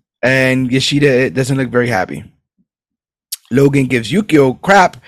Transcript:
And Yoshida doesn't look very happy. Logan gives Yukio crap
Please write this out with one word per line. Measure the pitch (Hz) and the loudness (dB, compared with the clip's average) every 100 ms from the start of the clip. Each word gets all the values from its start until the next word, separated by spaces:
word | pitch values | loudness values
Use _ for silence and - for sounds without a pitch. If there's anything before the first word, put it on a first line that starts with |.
| _ - | _ -4
And | 123 131 131 131 127 | 0 2 2 0 0
Yoshida | 131 - 143 147 123 127 | -2 0 0 2 2 0
doesn't | 131 127 135 | -2 -2 -2
look | 123 | -2
very | 123 120 | -2 -2
happy. | 101 87 73 98 _ _ _ _ _ _ _ _ _ - - - | -2 -4 -8 -16 _ _ _ _ _ _ _ _ _ -18 -16 -4
Logan | 123 139 139 127 | 0 2 2 0
gives | 123 110 | -4 -2
Yukio | 180 208 156 135 123 | -4 0 2 2 0
crap | - 196 175 - | 2 2 2 -2